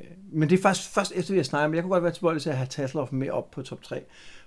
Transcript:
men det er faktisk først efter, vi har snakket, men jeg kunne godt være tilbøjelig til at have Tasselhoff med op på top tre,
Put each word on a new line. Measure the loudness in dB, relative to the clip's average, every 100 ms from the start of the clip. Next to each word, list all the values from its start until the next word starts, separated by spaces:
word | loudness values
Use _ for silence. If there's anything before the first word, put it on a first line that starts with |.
| -16 -18 -6
men | 2 4
det | 6
er |
faktisk | 6 2 0
først | -2 0 -2
efter, | 0
vi | 2
har |
snakket, | 2 2 2
men | 2
jeg |
kunne | 2
godt | 2
være | 2
tilbøjelig | 2 0 0
til | 0
at | -2
have | -2
Tasselhoff | -4 -4 -2 -2
med | -2 -2
op | -2 -6
på | -8
top | -10 -12
tre, | -10 -10 -10 -18 -20 -20